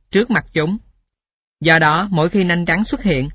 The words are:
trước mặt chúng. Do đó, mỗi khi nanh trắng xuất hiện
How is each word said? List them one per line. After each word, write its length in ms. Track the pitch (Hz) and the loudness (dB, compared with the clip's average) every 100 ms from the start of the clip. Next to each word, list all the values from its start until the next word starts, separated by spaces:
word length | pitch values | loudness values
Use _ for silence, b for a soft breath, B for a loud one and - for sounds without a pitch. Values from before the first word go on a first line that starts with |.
| _ | _
trước 200 | 190 240 | -2 0
mặt 160 | 202 - | -2 -2
chúng. 260 | 165 156 214 - _ _ _ _ _ _ _ | -2 -2 -4 -10 _ _ _ _ _ _ _
Do 180 | 156 160 | 2 4
đó, 300 | 156 160 202 | 4 2 0
mỗi 180 | 175 165 | 0 0
khi 160 | 202 | 0
nanh 200 | 180 175 | 0 0
trắng 200 | 170 170 | 0 -2
xuất 180 | 220 285 | -2 -2
hiện 260 | 202 143 139 | -2 -2 -2